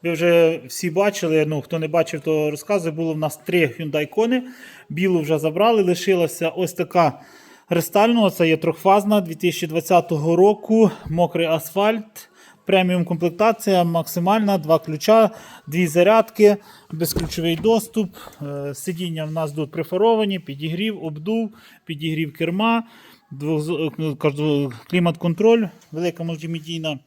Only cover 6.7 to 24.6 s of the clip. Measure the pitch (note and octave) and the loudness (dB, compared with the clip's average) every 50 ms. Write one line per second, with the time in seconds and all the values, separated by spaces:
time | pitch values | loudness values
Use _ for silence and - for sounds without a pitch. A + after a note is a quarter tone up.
6.7 | - - F3+ - - F3+ E3 D3 - - - - - - - - - _ _ _ | -2 -6 -6 -2 2 2 2 2 0 -4 -18 -20 -20 -20 -20 -20 -20 _ _ _
7.7 | F3 E3+ D#3+ - - G3+ G#3 A#3 A#3+ A#3+ G#3+ F#3+ - - F3 D#3+ D#3+ D#3 E3 E3 | -2 -2 -2 0 2 2 4 4 4 4 2 2 2 2 2 2 2 2 0 -4
8.7 | D#3 - - G3 G3 G#3 G3 G#3 G#3+ G#3 F#3 E3 D#3+ D#3 - F3 D#3 - F3 D#3 | -4 0 2 4 4 4 4 2 0 0 0 -2 -8 -4 -2 -2 -2 -2 -8 -4
9.7 | D#3 E3+ E3 - F#3 F3 E3 - E3+ D3 D3 D#3+ E3+ E3+ F#3 G3+ G#3 G#3 - - | -4 -6 0 4 2 2 4 2 -4 -2 0 0 4 4 4 4 4 0 -2 0
10.7 | A3 A3+ A3 G3+ - - - - D#3 E3+ F3 E3 - F3 E3 D#3 D#3+ D#3 - - | 4 4 4 4 2 -4 -10 -6 -2 -2 -2 0 0 -2 0 0 -2 -2 -4 -4
11.7 | - G3 G3+ G#3+ A3+ A3+ G#3+ - _ - - _ _ _ - - _ _ _ - | -2 0 2 2 0 -2 -6 -12 _ -20 -20 _ _ _ -20 -20 _ _ _ 0
12.7 | F#3+ F#3+ F#3 F3+ F#3 F3+ E3+ F3 F3 D3+ E3+ F3 E3 - G#3+ A3+ A3 A3 - G#3 | 2 2 2 2 0 0 0 -2 -2 -2 -2 -4 0 2 2 2 2 0 0 0
13.7 | F#3+ F3+ F3 E3+ E3+ E3 D#3 - - F3+ E3+ F#3 G#3 A3 G#3+ G3+ G3 F3+ D3+ D3+ | 2 2 2 2 0 -2 -4 -4 -4 -2 0 2 2 2 2 0 0 0 2 2
14.7 | D#3+ D#3 D#3 - D#3 D3+ - - G#3+ A3+ A3 G3+ - - - - - - _ - | 2 2 2 -4 -8 -4 2 4 6 6 6 4 0 -6 -20 -20 -20 -20 _ -6
15.7 | C#3+ F3 F3+ D#3+ D3 F3 F3 G3 A3 A3+ G#3+ A3 - - G#3+ G#3 G#3 G3+ - - | -2 -2 0 2 4 4 4 6 6 4 4 0 2 6 6 6 6 4 -4 -18
16.7 | - - _ _ - D#3+ E3+ D#3+ - - E3+ D3 - - D#3+ E3+ E3 D#3+ E3 A3 | -20 -20 _ _ -6 -6 -4 -4 -2 -4 -4 -4 -6 -4 -2 -2 -2 0 2 2
17.7 | A3+ A3 A3 A3+ - A3+ G#3 F3+ - - - - - - D3 C#3+ C#3+ C#3+ C#3+ C#3+ | 2 2 0 -2 -4 -4 -4 -4 -8 -16 -20 -20 -16 -14 -12 -10 -10 -8 -8 -8
18.7 | C#3 - - - F3+ E3 F3+ F3 D#3+ D#3+ D#3 D#3 D#3 E3 D#3+ D3+ C#3+ D#3 D3+ C#3 | -10 -8 -8 -8 -8 -6 -6 -8 -6 -6 -8 -6 -4 -6 -6 -6 -4 -6 -8 -6
19.7 | - E3+ D#3+ - F3+ F#3 G#3 A3+ A#3 A3 G#3+ G3 G3 F#3 - - C#3 C#3 D3+ D#3+ | -6 -8 -8 -4 -2 0 2 2 2 2 0 -2 -4 -6 -8 -10 -12 -8 -6 -6
20.7 | D#3+ F3+ G3+ A3 G#3 F3+ - D#3+ D3+ D3+ D3+ G3 A3 A3+ A3+ G#3 A3 - _ - | -4 -4 -4 -4 -4 -6 -10 -10 -10 -8 -6 -4 -2 -2 -4 -6 -8 -16 _ -20
21.7 | - _ _ - E3 C#3+ D#3 E3 D#3 D#3 D#3+ D3 C#3 - - E3+ F3 F#3+ G#3+ A3+ | -20 _ _ -14 -12 -8 -6 -6 -4 -4 -4 -6 -4 -6 -4 -4 -2 0 2 2
22.7 | A#3 A#3 A3+ A#3 - - - - - _ _ _ - C3+ D3 D3+ D#3+ D3+ D3+ D#3 | 2 0 -2 -6 -16 -20 -20 -20 -20 _ _ _ -14 -8 -4 -2 -2 -2 -2 -4
23.7 | F3 D3 D#3+ D3+ - - D#3+ D#3 C#3 B2+ - D3+ C#3 C#3+ D3+ D#3 D3 C#3+ | -4 -4 -4 -6 -4 -4 -4 -4 -4 -2 -2 -2 -2 0 -2 0 0 0